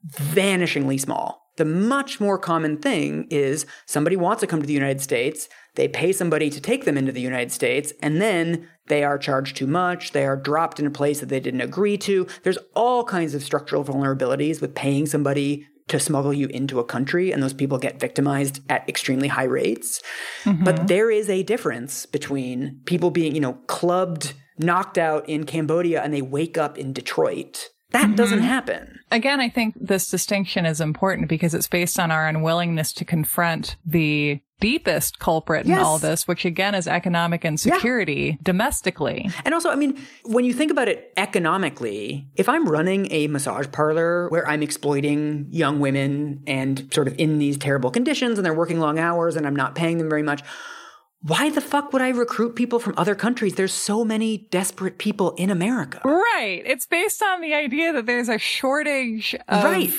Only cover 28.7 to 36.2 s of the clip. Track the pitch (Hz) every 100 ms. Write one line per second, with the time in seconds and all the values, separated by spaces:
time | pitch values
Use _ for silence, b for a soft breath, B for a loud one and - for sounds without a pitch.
28.7 | 87 - - _ 226 269 277 240 247 220
29.7 | - 185 190 - 185 - 202 190 - 165
30.7 | 156 156 151 190 185 160 160 175 160 -
31.7 | 175 175 - 170 160 156 156 160 165 170
32.7 | 165 156 - 175 165 156 - 170 160 -
33.7 | - 170 165 151 151 147 143 _ _ 208
34.7 | 302 - 151 - - - 160 - 156 -
35.7 | - - 156 151 160